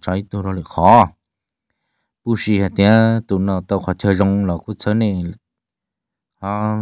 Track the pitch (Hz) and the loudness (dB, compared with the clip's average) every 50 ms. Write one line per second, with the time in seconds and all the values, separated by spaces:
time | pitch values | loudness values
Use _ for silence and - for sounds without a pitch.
0 | - - 92 95 101 - - 104 95 95 95 92 78 - - - 82 95 113 120 | -6 -6 -6 -6 -6 -8 -10 -8 -6 -6 -8 -8 -10 -8 -4 2 4 6 6 6
1 | 101 78 - _ _ _ _ _ _ _ _ _ _ _ _ _ _ _ _ _ | 6 2 -2 _ _ _ _ _ _ _ _ _ _ _ _ _ _ _ _ _
2 | _ _ _ _ _ 120 113 107 - - 107 98 98 92 - - 98 101 110 113 | _ _ _ _ _ -4 -4 -4 0 0 0 0 0 -2 0 2 4 4 6 6
3 | 113 113 113 113 113 - 98 95 95 98 98 92 87 - 104 95 92 92 92 - | 4 4 2 -2 -2 -2 -2 -2 0 -2 -2 -4 -4 -4 -4 -4 -2 -4 -6 -2
4 | - 104 98 92 101 98 98 101 101 95 87 85 - - 104 - - 110 107 113 | 0 0 2 2 2 0 2 0 -2 -2 -4 -6 -6 -10 -12 -8 -4 -4 -2 0
5 | 113 107 98 92 87 85 95 - _ _ _ _ _ _ _ _ _ _ _ _ | -2 -2 -2 -4 -6 -8 -10 -14 _ _ _ _ _ _ _ _ _ _ _ _
6 | _ _ _ _ _ _ _ _ - 98 101 104 107 107 110 107 | _ _ _ _ _ _ _ _ -8 -8 -6 -4 -4 -4 -4 -4